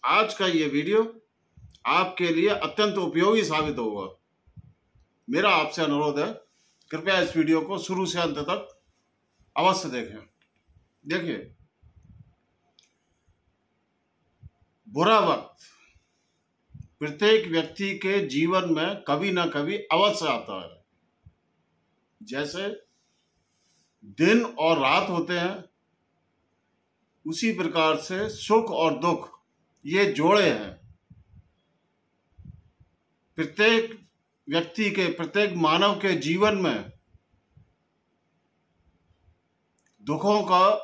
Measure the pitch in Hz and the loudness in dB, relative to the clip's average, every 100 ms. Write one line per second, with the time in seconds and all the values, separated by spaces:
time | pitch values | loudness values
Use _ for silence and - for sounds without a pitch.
0 | 123 175 214 - 190 165 151 139 165 214 | 2 2 2 0 0 2 0 -2 2 2
1 | 226 - _ _ _ - - _ 120 151 | 0 -4 _ _ _ -20 -20 _ 0 0
2 | 185 - 175 165 196 - 156 - 214 196 | 0 -2 -2 2 2 0 -4 0 0 0
3 | 170 156 185 220 170 156 151 135 113 101 | -2 0 2 2 2 -2 -2 -4 -6 -6
4 | 92 - _ _ _ - - _ _ _ | -10 -14 _ _ _ -20 -20 _ _ _
5 | _ _ - 147 202 175 151 - 156 143 | _ _ -6 0 2 2 0 -2 -2 0
6 | 151 143 170 226 _ _ _ _ _ 156 | -2 -2 -4 -6 _ _ _ _ _ -8
7 | 170 190 170 165 156 160 185 190 - 185 | -2 0 0 0 2 2 0 -6 -6 -4
8 | 185 160 170 147 147 196 - - _ _ | -4 -2 -2 -4 -4 -6 -8 -20 _ _
9 | _ _ _ _ _ - 175 185 170 123 | _ _ _ _ _ 0 0 0 -4 -8
10 | 113 104 101 _ _ _ _ _ _ _ | -8 -14 -20 _ _ _ _ _ _ _
11 | 143 175 170 107 - - _ _ _ _ | -6 -4 -4 -8 -10 -20 _ _ _ _
12 | _ - - _ _ _ _ _ _ _ | _ -20 -20 _ _ _ _ _ _ _
13 | _ _ _ _ _ _ _ _ _ _ | _ _ _ _ _ _ _ _ _ _
14 | _ _ _ _ - _ _ _ - 113 | _ _ _ _ -20 _ _ _ -10 0
15 | 180 220 180 139 - _ - _ _ _ | 4 4 4 0 -4 _ -20 _ _ _
16 | _ _ _ _ _ _ _ - - _ | _ _ _ _ _ _ _ -20 -20 _
17 | 147 147 208 220 180 165 160 - 196 190 | -10 0 4 4 2 -2 -4 -6 -6 -4
18 | 190 196 156 135 165 185 175 156 170 196 | -2 -2 -2 -2 2 0 0 -2 -2 -4
19 | - 147 196 180 170 143 143 208 - 160 | -4 -2 0 0 -2 -2 -4 -6 -2 2
20 | 202 208 160 120 - 95 85 - _ _ | 2 2 -2 -4 -6 -12 -12 -18 _ _
21 | _ _ - _ _ _ _ _ _ _ | _ _ -20 _ _ _ _ _ _ _
22 | _ _ 107 127 147 170 202 226 _ _ | _ _ -10 -6 -6 -6 -8 -8 _ _
23 | _ _ _ _ _ _ _ _ _ _ | _ _ _ _ _ _ _ _ _ _
24 | - 98 170 233 226 - 160 160 139 165 | -20 0 4 4 2 -2 2 2 4 2
25 | 196 175 170 175 175 196 - _ _ _ | 2 -4 -2 -2 -4 -6 -14 _ _ _
26 | _ _ _ _ _ _ _ _ _ _ | _ _ _ _ _ _ _ _ _ _
27 | _ _ 151 160 226 180 165 165 156 156 | _ _ -10 -4 -2 -2 -2 2 2 2
28 | - 185 214 214 - 220 226 160 160 143 | -4 -6 -6 -8 2 2 2 0 0 0
29 | 170 170 - - _ _ _ _ 139 180 | 0 -2 -6 -20 _ _ _ _ -4 0
30 | 202 127 160 208 180 113 101 - - - | 0 2 4 4 4 0 -6 -14 -20 -20
31 | _ - _ - _ _ _ _ _ _ | _ -20 _ -20 _ _ _ _ _ _
32 | _ _ _ _ - - _ _ _ _ | _ _ _ _ -20 -20 _ _ _ _
33 | _ _ _ - 156 - 214 226 226 - | _ _ _ -6 -6 2 4 4 0 -8
34 | _ _ _ _ - 156 165 - 208 202 | _ _ _ _ -4 -2 -2 -2 -2 0
35 | 180 170 165 202 208 175 160 165 202 202 | -2 -2 -4 0 0 2 2 4 2 2
36 | 196 175 139 175 214 202 175 110 98 - | 0 0 0 2 2 2 -2 -2 -8 -18
37 | _ _ _ _ _ _ _ _ _ _ | _ _ _ _ _ _ _ _ _ _
38 | _ _ _ _ _ _ _ _ _ _ | _ _ _ _ _ _ _ _ _ _
39 | _ _ _ _ _ _ _ _ _ _ | _ _ _ _ _ _ _ _ _ _
40 | 104 147 196 208 175 180 185 - | -6 -2 2 2 4 6 6 4